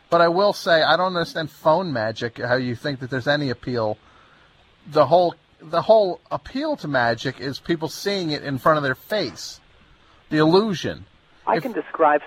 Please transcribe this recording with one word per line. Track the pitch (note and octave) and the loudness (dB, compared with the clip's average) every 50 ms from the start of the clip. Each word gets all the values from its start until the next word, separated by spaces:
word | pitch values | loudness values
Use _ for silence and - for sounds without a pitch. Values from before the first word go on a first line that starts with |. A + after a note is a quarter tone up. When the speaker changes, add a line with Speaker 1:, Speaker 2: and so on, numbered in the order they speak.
| _ _ | _ _
Speaker 1:
But | E3+ E3+ | 2 4
I | E3+ E3+ | 4 4
will | E3+ F#3 G3+ G#3 | 4 2 2 2
say, | F#3+ - - F#3+ E3+ D#3+ | 0 0 0 2 2 4
I | C#3+ C3+ D#3 | 4 4 4
don't | E3+ F#3 F#3 F3+ | 2 2 0 -2
understand | E3+ E3 - - E3+ D#3+ D3 | -2 -4 -4 -6 -8 -8 -8
phone | - - - D#3+ D#3 F3+ F#3+ E3+ | -10 -2 2 2 2 2 0 -2
magic, | C3+ A2+ G#2+ A2 A2 - - A2+ - - | -4 -4 -4 -4 -4 -6 -8 -8 -8 -8
how | A2+ A#2+ B2 | -2 0 0
you | C3 B2+ B2 A#2+ | 0 0 -2 -6
think | - - D3+ C#3 B2+ | -6 -6 -8 -8 -8
that | C3+ A#2 | -8 -6
there's | C#3 C3 A2+ D3 | -6 -4 -2 -2
any | C#3+ D3+ D3 C3 | -2 0 -2 -4
appeal. | A#2 - - C#3 B2 A#2 A2 G#2+ A2 - _ _ _ _ _ _ _ _ _ _ _ _ _ _ _ _ _ | -6 -6 -6 -6 -4 -2 -2 -4 -4 -8 _ _ _ _ _ _ _ _ _ _ _ _ _ _ _ _ _
The | - D3 D3+ C#3+ | 0 2 2 4
whole | B2+ E3 F3+ F3+ E3 - - _ _ _ _ E3 | 6 6 4 4 2 -2 -6 _ _ _ _ -12
the | D#3 E3 E3+ | -6 -4 0
whole | - - A3 A3 G#3 F3+ E3+ - _ _ | 4 6 6 6 4 2 -2 -6 _ _
appeal | D#3+ C#3+ - - - C4 D4+ D#4+ D4 | -10 -10 -10 -8 -8 -6 -4 -4 -4
to | - - D#3 | -6 -4 -2
magic | C#3 B2+ A#2+ A#2 A#2 A2+ - C#3 B2 - | 0 0 2 2 0 -2 -4 -6 -8 -6
is | G#2+ C#3+ C3 - | -8 -10 -10 -8
people | - - E3+ D#3 D#3+ D3 | -4 -4 -4 -4 -4 -8
seeing | - - - G3 G3+ G3 F3 D#3 | -10 -8 -6 -4 -4 -4 -4 -4
it | D3 C3+ - | -6 -6 -6
in | C#3+ C3+ B2+ | -6 -6 0
front | - E3+ D#3 D3+ | 2 2 2 2
of | C#3+ | 0
their | C3+ B2+ | -2 -4
face. | - - - G#3+ G#3+ E3+ A2+ D#2+ - - - - - _ _ _ _ _ _ _ _ _ _ _ _ _ _ | -4 -6 -6 -6 -4 -4 -6 -8 -12 -14 -16 -16 -18 _ _ _ _ _ _ _ _ _ _ _ _ _ _
The | D3+ D#3 | 0 2
illusion. | D#3 D#3 E3+ G3 A3 A3 F#3 C3+ - G#2+ E2 - G2 - _ _ _ _ _ _ _ | 4 4 4 4 2 0 -4 -6 -6 -8 -8 -10 -14 -20 _ _ _ _ _ _ _
Speaker 2:
I | - - | -2 -2
Speaker 1:
If | E3+ D3+ | -2 -2
Speaker 2:
can | B3+ | -6
describe | G#3 E3 - - - - D#3+ D3 D3 D3 - | -8 -8 -10 -8 -2 2 2 4 4 2 0